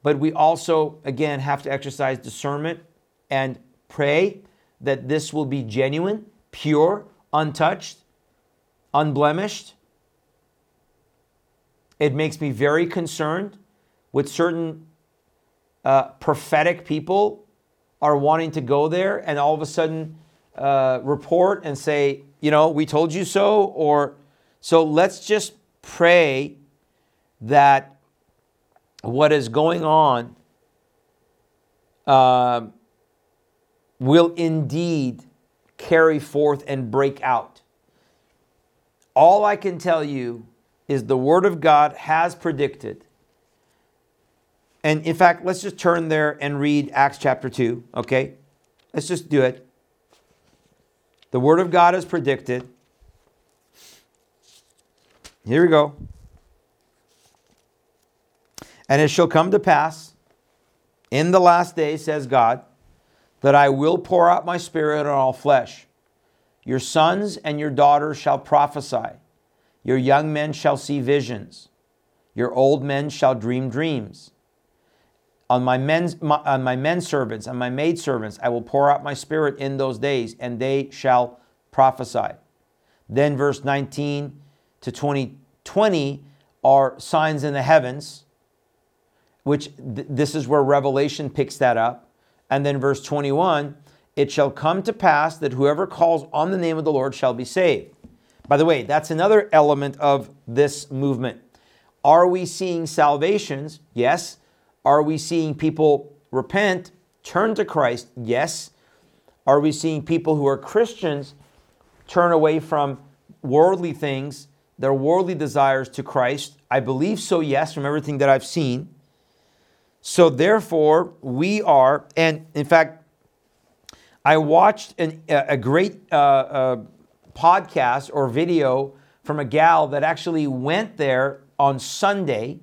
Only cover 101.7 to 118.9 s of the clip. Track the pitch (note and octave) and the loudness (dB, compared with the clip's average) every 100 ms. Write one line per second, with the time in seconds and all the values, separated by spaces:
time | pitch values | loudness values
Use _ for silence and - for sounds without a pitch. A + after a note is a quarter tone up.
101.7 | _ _ _ C#3+ D#3+ F3+ F#3 F3+ - F#3 | _ _ _ 4 6 6 2 -6 -6 -6
102.7 | E3+ D#3+ - D3 C#3+ E3 G#3 - C3+ D3+ | -4 -4 0 2 2 0 -2 -4 -10 -10
103.7 | - _ A#2 A#2+ E3+ - - _ _ _ | -16 _ -2 0 0 -4 -18 _ _ _
104.7 | _ C#3 D3 D3+ D#3 D3+ E3+ D#3 D3+ D#3 | _ 2 2 2 -4 -4 -4 -4 -2 -4
105.7 | D#3 D#3 C#3+ - _ _ B2+ C3 G3 G#3 | 2 2 2 -2 _ _ -6 -4 -2 0
106.7 | F#3 F3+ _ _ _ - F3 A3 A3 G3+ | -2 -8 _ _ _ -6 -2 -2 -2 -2
107.7 | D#3+ B2+ A#2+ - - A2+ A#2+ D#3+ - - | 0 0 -2 -10 -14 -4 -2 -2 -6 -16
108.7 | _ _ _ _ _ _ _ - C#3+ D3+ | _ _ _ _ _ _ _ 2 4 2
109.7 | D3+ D#3+ D#3 D3 E3 D#3+ D#3 C#3 C#3 - | -2 -4 -4 -2 -2 0 0 0 -2 -2
110.7 | G#3 A3+ - F3 C#3+ C#3 - _ _ _ | -2 -2 -4 -6 -6 -10 -20 _ _ _
111.7 | _ _ _ - F3+ F3 E3 D#3 D#3 D#3 | _ _ _ -4 2 4 4 2 0 -2
112.7 | D#3 C#3 C3+ - _ _ - C#3 C#3+ F3 | -2 -2 -6 -16 _ _ -14 0 4 4
113.7 | F#3+ F3 C#3+ D3 C3+ C#3+ C#3+ - _ _ | 2 -4 -6 -6 -6 -8 -14 -20 _ _
114.7 | - C3+ C#3 C#3+ F3 F3+ D#3+ D3 C#3+ C3+ | -6 -2 0 0 0 0 -4 -4 0 2
115.7 | C3+ C3 - C3+ C#3 B2 C#3+ - _ _ | 2 -4 -12 -4 -2 0 -2 -10 _ _
116.7 | B2+ A#2+ C3 F3 G#3+ - F3 D#3 C3+ D#3 | -2 -2 -2 -2 -4 -2 -2 0 -2 -2
117.7 | D#3 C#3 D3 C#3+ C#3+ C#3 C3+ - F3 C#3 | -6 -4 -4 -6 0 2 2 0 -4 -4
118.7 | B2 E3 | -4 -10